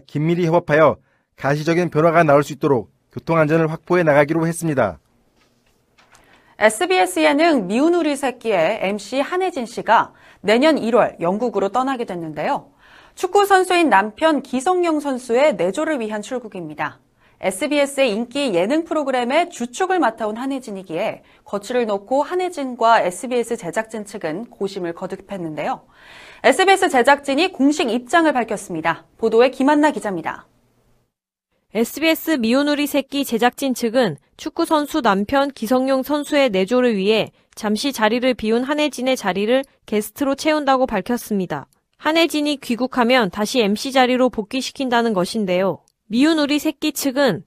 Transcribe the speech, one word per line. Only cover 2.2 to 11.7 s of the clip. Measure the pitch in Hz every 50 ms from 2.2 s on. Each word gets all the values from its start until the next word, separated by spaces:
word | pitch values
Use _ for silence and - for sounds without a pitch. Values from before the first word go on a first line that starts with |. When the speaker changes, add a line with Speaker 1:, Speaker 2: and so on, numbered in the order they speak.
| 170
Speaker 1:
나올 | 151 139 147 147
수 | - 156
있도록 | - - 175 143 120 98 - _ _ _ _ -
교통안전을 | - - - 165 165 156 147 156 165 165 156
확보해 | 160 160 _ - 180 180 175
나가기로 | 156 143 143 147 143 160 165 160
했습니다. | 165 165 - 165 165 151 127 117 98 82 73 _ _ _ _ _ _ _ _ _ _ _ _ _ _ _ _ _ _ _ _ _ _ _ _ _ _ _ _ _ _ _ -
Speaker 2:
에스비에스 | 208 220 220 - 349 349 381 370 370 359 359 330
예능 | 311 302 294 285 320 349 311 262 190 175
미운 | 202 233 285 330 349
우리 | 349 320 302 285
새끼의 | 277 - 262 226 240 - 226 214 180 160 165 220 -
엠씨 | - 185 202 208 - - - 269
한혜진 | 277 - 359 370 381 370 349 302 240
씨가 | 214 - - 180 - 202 - - - - _ _ - - _
내년 | - 185 214 240 269 320 311 233
일월 | 175 226 240 233 175 - - -
영국으로 | 165 170 190 208 240 240 202 202 196
떠나게 | 196